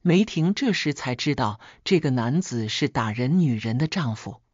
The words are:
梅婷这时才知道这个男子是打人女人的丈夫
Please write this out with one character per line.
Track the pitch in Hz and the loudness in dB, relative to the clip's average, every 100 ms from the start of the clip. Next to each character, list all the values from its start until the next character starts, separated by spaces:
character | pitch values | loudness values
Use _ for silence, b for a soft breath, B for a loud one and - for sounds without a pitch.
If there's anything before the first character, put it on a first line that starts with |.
梅 | 175 175 | 4 4
婷 | 214 - 160 | 4 2 0
这 | 208 269 | 2 0
时 | 185 151 | 0 -2
才 | 143 - 123 | -4 -4 -4
知 | - | -2
道 | 135 117 104 B B | 0 -2 -4 B B
这 | - 185 | 0 2
个 | 151 | 2
男 | 127 117 151 | 0 2 0
子 | 185 120 107 | -2 -4 -4
是 | - 147 | -2 -2
打 | - 110 | -2 -2
人 | 110 123 175 | -2 0 2
女 | 160 117 | 2 0
人 | 113 113 | -2 0
的 | 156 | 0
丈 | - 143 | -2 -4
夫 | 110 - - _ | -4 -10 -16 _